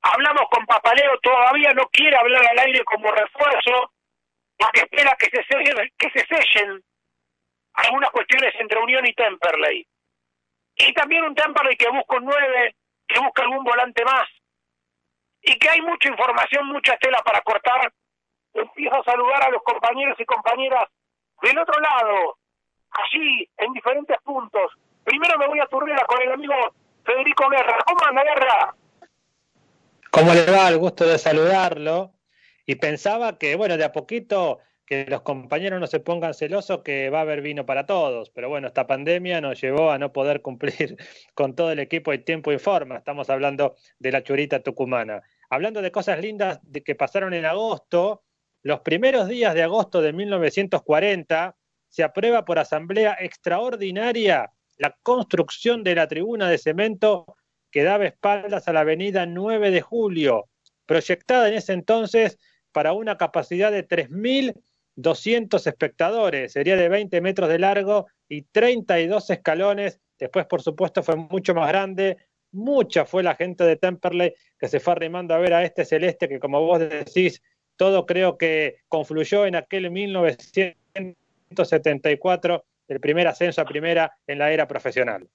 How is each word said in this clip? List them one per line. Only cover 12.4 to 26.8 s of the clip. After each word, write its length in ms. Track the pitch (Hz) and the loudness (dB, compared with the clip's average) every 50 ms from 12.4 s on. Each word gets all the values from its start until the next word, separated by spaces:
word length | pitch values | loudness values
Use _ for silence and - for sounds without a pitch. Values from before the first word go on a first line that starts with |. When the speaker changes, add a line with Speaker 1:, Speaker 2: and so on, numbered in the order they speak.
| 285 269 254 247 240 233 - _ _ _ _ _ _ | 2 0 2 0 0 -2 -2 _ _ _ _ _ _
Speaker 1:
que 140 | _ - 240 | _ -2 0
busca 220 | 254 269 - - - | 0 0 -2 -2 -2
algún 220 | 240 262 269 277 | -2 -2 -2 -2
volante 400 | 247 240 240 247 247 240 - 233 | 0 0 0 0 -2 -2 -2 0
más, 220 | 247 262 262 - - - _ _ _ _ _ _ _ _ _ _ _ _ _ _ _ _ _ _ _ _ _ _ | 2 2 0 0 -2 -8 _ _ _ _ _ _ _ _ _ _ _ _ _ _ _ _ _ _ _ _ _ _
y 160 | - - 233 | 0 2 4
que 100 | - 302 | 4 4
hay 120 | 330 330 320 | 4 2 2
mucha 260 | 339 339 339 - 285 | 0 -2 0 0 -2
información, 580 | 262 - 247 254 240 - - - - 285 285 | 0 0 0 0 2 0 0 0 0 -2 -2
mucha 300 | 277 285 285 - - 247 | -2 -6 -4 0 0 0
tela 220 | - - 262 262 233 | 2 0 0 0 2
para 220 | - 233 214 202 - | 0 2 0 0 0
cortar. 500 | - 226 202 - 247 247 254 254 226 _ _ _ _ _ _ _ _ _ _ _ _ _ | 0 -2 0 0 0 0 0 0 -2 _ _ _ _ _ _ _ _ _ _ _ _ _
Empiezo 440 | 220 220 233 - - 294 285 233 | -6 -6 -6 -6 -8 -4 -2 -2
a 80 | 269 - | 0 0
saludar 400 | - 240 247 247 254 269 277 277 | 0 0 2 2 2 2 2 2
a 60 | 262 | 2
los 120 | 254 240 - | 0 -2 -2
compañeros 560 | - 233 - - 233 247 262 277 277 254 - | -2 -4 0 0 -2 0 0 -2 -4 -4 -4
y 60 | 226 | -4
compañeras 640 | - 254 - - 226 233 247 262 269 262 247 220 - _ _ _ _ _ _ _ _ _ _ - | -4 -4 -2 0 -2 -2 0 0 0 0 0 0 -2 _ _ _ _ _ _ _ _ _ _ 0
del 160 | 220 254 320 | 2 2 2
otro 200 | 330 - - 202 | 2 0 0 0
lado, 600 | - 311 285 262 233 214 202 196 175 156 123 _ _ _ _ _ _ _ _ _ _ _ | 2 2 2 2 2 2 2 0 0 -2 -4 _ _ _ _ _ _ _ _ _ _ _
allí, 580 | - - 208 - - 320 320 302 - 233 185 _ _ - | -8 -6 -6 -4 -4 -2 0 0 -2 -2 -4 _ _ -6
en 140 | 208 226 262 | -6 -6 -6
diferentes 420 | 254 - 233 254 285 294 - 285 - _ | -4 -2 -2 -2 -2 -2 -2 -4 -4 _
puntos. 480 | - 285 262 - 214 - 208 285 - - _ _ _ _ _ _ | -6 -8 -8 -8 -4 -2 -2 -2 -2 -4 _ _ _ _ _ _
Primero 340 | - 247 285 320 349 339 302 | -2 -2 0 2 0 0 0
me 80 | 285 | 0
voy 140 | 285 302 302 | -2 0 -2
a 60 | 285 | -2
Turrialba 380 | - - 269 294 302 294 269 247 | -2 -2 -4 -4 -2 -2 -2 0
con 140 | 226 240 247 254 | 0 0 0 0
el 100 | 254 262 | -2 -4
amigo 220 | 269 294 285 285 262 240 - _ _ | -6 -4 -4 -2 -2 -2 -2 _ _